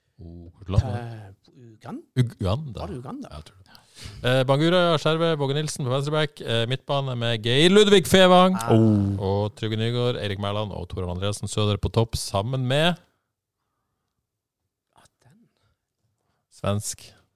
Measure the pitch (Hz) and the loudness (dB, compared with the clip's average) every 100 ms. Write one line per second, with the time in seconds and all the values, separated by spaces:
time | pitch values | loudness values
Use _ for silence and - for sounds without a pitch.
0 | _ _ 85 85 85 - 90 98 110 101 | _ _ -18 -18 -20 -20 -2 0 0 -4
1 | 117 113 101 101 _ _ 120 107 117 254 | -10 -14 -20 -20 _ _ -20 -20 -16 -16
2 | - 131 117 - 95 117 151 110 - 147 | -10 -2 -2 -2 -4 -4 -6 -12 -12 -12
3 | 127 277 247 76 - _ _ - _ - | -12 -14 -14 -16 -20 _ _ -20 _ -20
4 | - - 120 131 131 139 165 180 175 156 | -20 -6 0 0 2 2 4 2 2 2
5 | 156 160 165 156 135 143 156 - 131 135 | 0 0 0 0 -2 -2 -4 -6 -4 -2
6 | 143 151 151 - - 113 117 131 - 139 | -2 -2 -2 -6 -4 -2 -2 -4 -4 -4
7 | 135 123 117 117 113 131 175 202 208 202 | -4 -4 -4 -2 0 4 6 6 8 6
8 | - 185 185 180 185 185 117 113 113 104 | 6 6 8 8 6 2 2 4 6 4
9 | 98 98 95 101 104 - 110 110 113 120 | 2 -2 -2 -2 -4 -4 -6 -4 -4 -2
10 | 123 120 101 98 101 104 107 85 85 - | -2 -4 -6 -6 -4 -4 -6 -8 -10 -8
11 | 90 87 101 104 95 - 104 101 - - | -6 -4 -4 -6 -6 -2 0 0 -2 -2
12 | 117 - - 101 110 135 123 139 165 170 | -2 -4 -4 -4 -4 -4 -2 0 0 -2
13 | _ _ _ _ _ _ _ _ _ _ | _ _ _ _ _ _ _ _ _ _
14 | _ _ _ _ _ _ _ _ _ _ | _ _ _ _ _ _ _ _ _ _
15 | _ _ 123 202 226 _ _ _ _ _ | _ _ _ _ _ _ _ _ _ _
16 | _ _ _ _ _ - 98 101 - - | _ _ _ _ _ -8 -2 -2 -4 -12
17 | - _ _ | -16 _ _